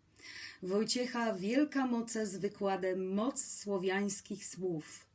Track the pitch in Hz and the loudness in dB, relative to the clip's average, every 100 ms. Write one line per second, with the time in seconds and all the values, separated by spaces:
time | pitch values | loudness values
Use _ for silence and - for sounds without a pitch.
0 | _ - - - - - 180 202 220 247 | _ -20 -16 -14 -14 -8 0 2 4 2
1 | 247 240 226 190 196 262 294 277 254 233 | 0 0 0 0 2 4 4 2 2 2
2 | 226 220 214 185 196 - 196 190 185 190 | 0 0 0 0 -2 0 0 2 2 0
3 | 185 202 240 262 - - 202 196 190 190 | 0 2 2 2 2 0 -2 0 2 2
4 | 202 196 - 196 - - 185 160 - - | 0 -2 -4 -6 -6 -4 -2 -2 -4 -12
5 | - | -16